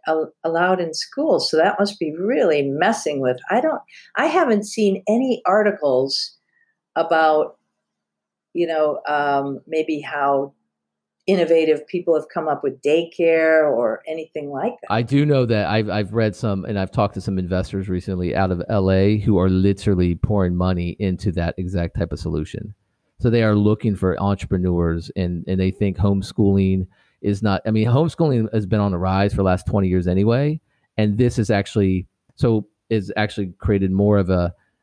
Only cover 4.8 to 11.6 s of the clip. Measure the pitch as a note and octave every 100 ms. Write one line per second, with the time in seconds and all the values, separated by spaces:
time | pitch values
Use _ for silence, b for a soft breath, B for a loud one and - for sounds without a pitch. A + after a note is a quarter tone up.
4.8 | G#3 F#3+ - A3+ C4 A#3+ - G3+ G#3 G3+
5.8 | C#3+ B2+ C3+ - - - _ _ _ _
6.8 | _ - E3 E3 D#3 D#3 D3+ - _ _
7.8 | _ _ _ _ _ _ _ E3+ E3+ D#3+
8.8 | D3+ C3+ - D3 C#3+ C#3 C#3 C3+ - D#3
9.8 | D#3 D3+ C3+ D3 C#3+ C#3 C#3 - _ _
10.8 | _ _ _ _ - F#3+ D#3+ E3